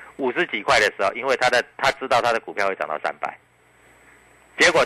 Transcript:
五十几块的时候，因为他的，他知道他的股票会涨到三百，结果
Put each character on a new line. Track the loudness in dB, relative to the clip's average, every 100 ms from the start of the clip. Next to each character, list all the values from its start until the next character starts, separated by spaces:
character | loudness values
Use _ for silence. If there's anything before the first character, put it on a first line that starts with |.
| -18 -6
五 | -4
十 | -2 -4
几 | -4
块 | 2 2
的 | 2
时 | 2
候， | -2
因 | -2
为 | -2 0
他 | 2
的， | 0 -2 -2
他 | -2
知 | -2 0
道 | 0
他 | 2
的 | -2
股 | -4
票 | -4 -4
会 |
涨 | -2 -6
到 | -4
三 | -6 -6
百， | -8 -10 _ _ _ _ _ _ _ _ _ _ _ 0
结 | 2
果 | 4